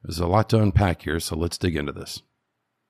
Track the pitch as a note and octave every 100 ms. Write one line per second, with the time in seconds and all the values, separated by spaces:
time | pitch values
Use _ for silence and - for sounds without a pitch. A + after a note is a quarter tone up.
0 | - E2+ F2 G2 G#2+ A2 G#2+ - G2+ E2+
1 | - D#2+ - D#2+ E2+ - F#2 D#2 C#2+ C#2
2 | - - _ _ _ _ _ _